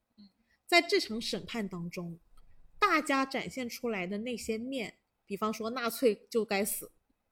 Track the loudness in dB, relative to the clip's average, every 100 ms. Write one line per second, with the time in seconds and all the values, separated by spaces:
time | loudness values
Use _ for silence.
0 | _ _ -20 _ _ _ 4 4 6 2
1 | 2 -4 -4 -6 -4 -4 -4 -4 -8 -6
2 | -8 -10 _ -20 -20 -20 -12 2 4 4
3 | 4 2 2 0 -4 -6 -6 -4 -4 -2
4 | -2 -4 -4 -6 -4 -4 -2 -4 -6 -10
5 | _ _ -8 -2 -2 -2 -4 -2 -2 2
6 | 4 2 0 -2 0 0 0 -2 -8 _
7 | _ _ _